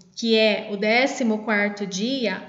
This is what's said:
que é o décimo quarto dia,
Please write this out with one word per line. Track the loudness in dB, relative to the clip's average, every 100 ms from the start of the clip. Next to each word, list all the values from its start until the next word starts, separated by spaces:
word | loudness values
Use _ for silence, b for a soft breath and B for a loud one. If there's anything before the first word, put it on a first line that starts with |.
| -18 -6
que | 2 4
é | 4 2 -4
o | -2
décimo | 2 4 2 0 0 0
quarto | 0 0 0 -2 -6
dia, | -4 -4 -2 -2 -4